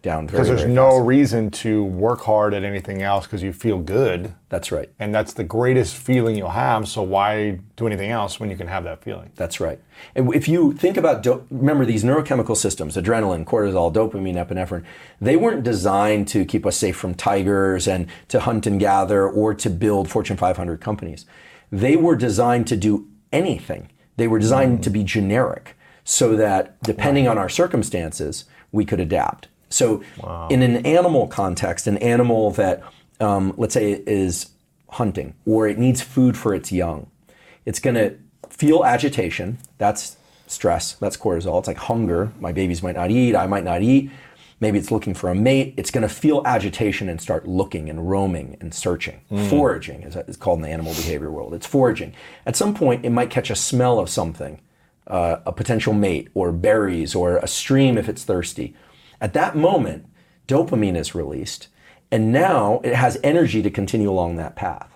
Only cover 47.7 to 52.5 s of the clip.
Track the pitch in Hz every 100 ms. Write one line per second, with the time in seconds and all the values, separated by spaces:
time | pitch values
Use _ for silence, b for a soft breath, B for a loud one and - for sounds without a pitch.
47.7 | 87 78 80 85 98 98 85 65 - 82
48.7 | - - 87 - - _ 101 101 143 135
49.7 | 87 - - - 80 - - - 85 78
50.7 | 82 80 80 82 76 76 76 53 85 -
51.7 | 139 127 110 - B B B -